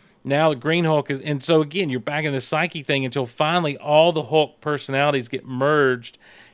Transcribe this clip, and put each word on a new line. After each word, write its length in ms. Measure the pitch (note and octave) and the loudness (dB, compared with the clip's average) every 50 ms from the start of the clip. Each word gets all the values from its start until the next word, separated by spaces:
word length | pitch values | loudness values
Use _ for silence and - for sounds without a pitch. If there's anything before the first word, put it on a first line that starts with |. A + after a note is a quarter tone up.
| _ _ _ _ | _ _ _ _
now 280 | - C3+ C#3 D3 D#3+ D#3+ | -6 -2 0 2 2 2
the 60 | D3+ | 0
Green 280 | B2 A2 D3+ D#3+ F3 E3+ | 0 -2 -2 0 0 2
Hulk 260 | D#3+ D#3 D3 C#3+ - | 2 2 0 0 -2
is, 100 | C#3+ C3 | -6 -6
and 220 | - D3+ D3 C3+ | -4 -6 -6 -4
so 200 | - - E3 D#3 | 0 2 2 2
again, 260 | D#3 C#3+ D#3 G3 F#3+ D3 | 2 0 -2 -4 -2 -2
you're 100 | B2+ B2+ | -4 -4
back 260 | A2 D3 D3 D3+ D#3 | -4 -4 -4 -4 -4
in 80 | D3+ | -4
the 80 | C#3 C3 | -4 -4
psyche 420 | - - - D3+ E3+ F3 - E3 | -4 -2 -2 -2 -2 -4 -6 -8
thing 220 | C3 - D3 C#3 C3 | -4 -4 -2 -2 -2
until 220 | B2+ A#2 C#3+ B2+ | -2 -4 -4 -6
finally 500 | A#2 - - D3+ D#3 E3+ F3+ E3+ D3 C#3 - | -4 -4 -2 -2 0 0 0 0 -2 -4 -6
all 340 | - D3 D3 D#3 D#3+ F3 | -2 4 4 6 6 6
the 120 | E3 D#3 C#3 | 4 0 -2
Hulk 360 | A2+ D3+ D#3 D3+ - - _ | 0 2 2 2 2 -2 _
personalities 680 | - D3+ D3 C3+ - - C3+ C3+ C#3+ D3 C#3+ C3+ A#2 A#2 | -6 -6 -4 -4 -4 -4 0 2 2 2 2 0 -2 -6
get 180 | - - - | -8 -10 -10
merged 720 | C3 C3 B2 C3+ D3 D#3 D3+ C#3 C3 B2+ B2 A#2 - - _ _ - - - - - | -8 -4 -2 0 2 4 4 4 2 2 -2 -6 -12 -20 _ _ -20 -20 -20 -20 -20